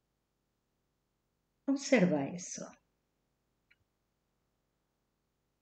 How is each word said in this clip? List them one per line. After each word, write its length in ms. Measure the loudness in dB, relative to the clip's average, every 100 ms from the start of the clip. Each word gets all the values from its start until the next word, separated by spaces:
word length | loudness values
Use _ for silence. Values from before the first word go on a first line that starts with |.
| _ _ _ _ _ _ _ _ _ _ _ _ _ _ _ _ -4
Observa 580 | -2 2 4 4 2 -2
eso. 400 | -8 -12 -12 -14 -18 _ _ _ _ _ _ _ _ _ _ _ _ _ _ _ _ _ _ _ _ _ _ _ _ _ _ _ _